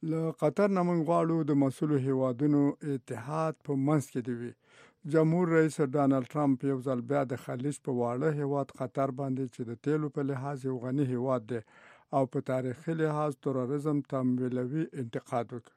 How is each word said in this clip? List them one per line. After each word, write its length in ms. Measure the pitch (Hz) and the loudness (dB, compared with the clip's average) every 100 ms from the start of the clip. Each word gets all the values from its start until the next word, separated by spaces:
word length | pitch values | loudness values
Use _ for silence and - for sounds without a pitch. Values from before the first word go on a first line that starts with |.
| 160 | -2
له 200 | 160 160 156 | -2 -2 0
قطر 320 | 151 139 202 190 | 0 4 2 4
نه 60 | 175 | 2
موږ 140 | 175 151 | 2 2
غواړو 280 | 170 165 165 151 | 2 4 2 4
د 80 | 143 | 4
مسؤلو 380 | 139 131 156 147 131 | 4 2 0 2 2
هیوادونو 520 | 131 131 117 147 147 143 - 156 | 0 0 2 2 4 4 0 -4
اتحاد 600 | 139 - 117 113 156 160 147 - | -6 -6 -10 -6 -2 -2 -4 -4
په 80 | 139 | 0
منځ 200 | 135 156 127 | 4 2 2
کې 80 | 139 123 | -6 -4
دی 80 | 120 | -6
وي. 100 | 120 - _ - - _ 156 | -8 -12 _ -20 -20 _ 0
جمهور 400 | 156 160 170 175 | 4 4 4 4
رئیس 240 | 165 160 143 143 | 4 4 2 0
ډانلډ 320 | 143 139 135 120 | 2 2 2 0
ټرمپ 340 | 156 147 131 143 | -2 0 0 0
یو 60 | 135 127 | -2 -2
ځل 120 | 127 120 | -4 0
بیا 100 | 139 135 | -2 0
د 100 | 123 | -6
خلیج 340 | - 131 135 143 - | -6 -6 -6 -6 -4
په 80 | 127 | -2
واړه 280 | 120 123 156 147 | -2 0 -2 0
هیواد 340 | 143 143 135 - | -2 -2 -4 -6
قطر 340 | 127 - 135 127 | -6 -2 -2 -2
باندې، 240 | 139 131 131 | -4 -4 -6
چې 80 | - 117 | -6 -8
د 100 | 117 - | -6 0
تیلو 240 | 151 151 147 | 0 0 -4
په 80 | 139 | -4
لحاظ 360 | 135 135 143 131 | -4 -6 -6 -4
یو 80 | 131 | -4
غني 240 | 120 135 139 | -4 0 0
هیواد 340 | 127 127 127 110 | 0 0 -2 -2
دی 80 | 120 - - - - _ 143 | -8 -8 -20 -20 -20 _ 0
او 60 | 131 147 | 0 -2
په 120 | - | -2
تاریخي 460 | 131 127 120 - 165 | -4 -4 -6 -6 -2
لحاظ 400 | 156 151 151 139 135 | 0 0 -2 -2 -4
تروریزم 560 | 131 123 147 143 147 139 | -2 -2 -2 0 -2 -2
تمویلوي، 720 | 139 127 127 127 123 127 151 170 - | 0 0 0 0 -2 -2 -2 -4 -6
انتقاد 460 | 120 135 - 127 110 | -6 -6 -4 -4 -4
وکړ. 240 | 123 - | -10 -14